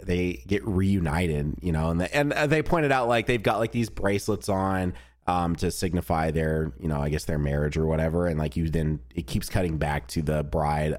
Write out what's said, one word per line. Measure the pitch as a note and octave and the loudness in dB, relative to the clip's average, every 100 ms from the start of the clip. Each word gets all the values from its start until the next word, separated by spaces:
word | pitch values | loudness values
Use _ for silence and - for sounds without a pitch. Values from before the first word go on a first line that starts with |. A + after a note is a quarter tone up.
they | - F2+ F2+ - - | -2 0 0 -2 -2
get | G2+ - | -2 0
reunited, | F#2 F#2+ G2 D#2+ D#2 F2+ D2 D2 - | 0 2 2 2 0 0 0 -2 -2
you | F2 | -2
know, | D#2 E2 | 0 2
and | E2+ | 0
the, | F2+ | 0
and, | D3 D3 | 0 0
uh, | D3 D3+ | 2 2
they | D#3 | 2
pointed | D3 E3+ D3 | 2 2 4
out, | C3 A#2+ | 2 4
like, | A#2 A2 | 2 2
they've | B2 | 0
got, | A#2 G#2+ | 2 0
like, | A2+ | 0
these | A#2+ A2 | 0 -2
bracelets | - G2 G2+ - G2+ - | -2 0 0 0 -2 0
on, | F#2+ F#2+ F#2+ F#2 F2+ - _ - | 0 2 0 -2 -4 -12 _ -2
um, | F2+ F2 E2+ | 0 0 0
to | F2+ | -2
signify | - F#2 F2 - E2 D#2+ | -2 -2 -2 0 0 0
their, | D#2 D#2 D#2 D#2 - | 0 0 0 -2 -4
you | E2 | -4
know, | D2 | -2
I | D2 | 0
guess | D2+ | -2
their | - D2+ | -2 -2
marriage | C#2+ C#2+ D2 D#2 | 0 0 0 0
or | D#2+ | 0
whatever. | D#2 D#2+ E2 F2 | 2 0 0 0
And, | D2+ | 0
like, | D2+ E2+ | -2 -2
you | E2 | -2
then, | D#2+ D#2 D2+ - | 0 0 -2 -6
it | - - | -8 -4
keeps | G#2+ - | -4 -2
cutting | - F2+ D#2 | 0 0 0
back | D2+ D2 - | -2 -2 -4
to | - | -4
the | D2+ D2+ | 0 0
bride | C#2+ D#2+ D2+ D2+ D2+ | 0 0 0 0 0